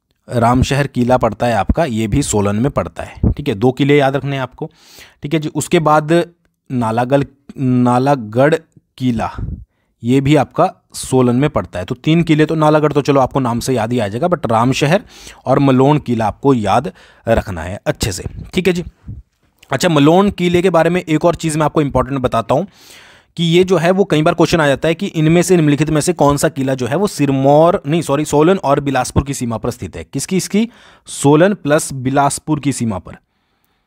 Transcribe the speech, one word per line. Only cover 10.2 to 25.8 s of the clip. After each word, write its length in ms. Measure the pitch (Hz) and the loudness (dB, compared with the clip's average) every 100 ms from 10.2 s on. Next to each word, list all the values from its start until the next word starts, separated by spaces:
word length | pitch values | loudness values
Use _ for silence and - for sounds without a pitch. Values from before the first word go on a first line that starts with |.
भी 140 | 135 147 | 4 2
आपका 380 | - - 180 - _ - | 2 0 -2 -4 _ -14
सोलन 400 | - 131 123 120 | -2 2 2 2
में 140 | 147 | 0
पड़ता 300 | 107 92 90 | -2 -6 -8
है। 60 | 90 | -8
तो 100 | 127 | -6
तीन 260 | - 165 | 0 2
किले 220 | 165 151 151 | 2 2 2
तो, 100 | 160 | 2
नालागढ़ 380 | 151 156 147 | 2 2 2
तो 80 | 147 | 0
चलो 200 | 139 139 | 0 2
आपको 180 | 143 143 | 2 0
नाम 200 | 127 117 | -2 -4
से 140 | 123 | -2
याद 200 | 127 110 | -2 -2
ही 60 | 123 | -2
आ 80 | 104 | -2
जाएगा, 200 | 110 170 | -2 -2
but 180 | 175 113 | -2 0
रामशहर 580 | 113 123 - 143 190 - - - - - | 0 2 0 0 0 -2 -20 -20 -10 0
और 140 | 135 | 2
मलोन 380 | 139 127 135 151 | 4 4 4 2
किला 280 | - 120 107 | 0 -2 -2
आपको 260 | - 139 | -2 0
याद 380 | 127 101 107 156 - - _ - | 2 2 0 -2 -8 -20 _ -2
रखना 340 | 113 - 87 | 0 -2 -8
है 180 | 82 101 - | -10 -8 -6
अच्छे 260 | - - | -4 -6
से, 120 | 90 - - - | -6 -10 -12 -8
ठीक 140 | - 185 | -2 -2
है 60 | |
जी। 100 | 180 170 - - - - _ _ _ - | -2 -6 -14 -18 -18 -20 _ _ _ -8
अच्छा, 180 | 135 180 | -2 2
मलोन 420 | 151 143 175 202 | 4 4 4 2
किले 300 | 190 180 175 | 0 0 2
के 80 | 185 | 2
बारे 200 | 165 160 | 2 2
में 120 | 175 | 0
एक 240 | 180 156 175 | -2 0 0
और 100 | 165 | 0
चीज़ 220 | 160 156 | -2 -2
मैं 80 | 147 | -2
आपको 160 | - | 0
इंपॉर्टेंट 380 | 143 127 123 135 | -2 -2 -2 -2
बताता 360 | 127 117 113 131 | -2 -2 -2 -2
हूँ 120 | 196 _ - - - - _ - | -4 _ -20 -20 -20 -20 _ -6
कि 60 | |
ये 200 | 165 170 | 0 2
जो 140 | 185 180 | 2 2
है 140 | 170 | 2
वो 140 | 190 190 | 0 0
कई 160 | 151 | 0
बार 120 | 156 | 0
क्वेश्चन 280 | 170 160 170 | 2 2 2
आ 60 | 147 | 2
जाता 200 | 131 156 | 0 -2
है 80 | 165 | -4
कि 120 | 202 | -4
इनमें 340 | 170 156 170 | 0 2 2
से 140 | 170 180 | 4 2
निम्नलिखित 340 | 151 143 | 2 2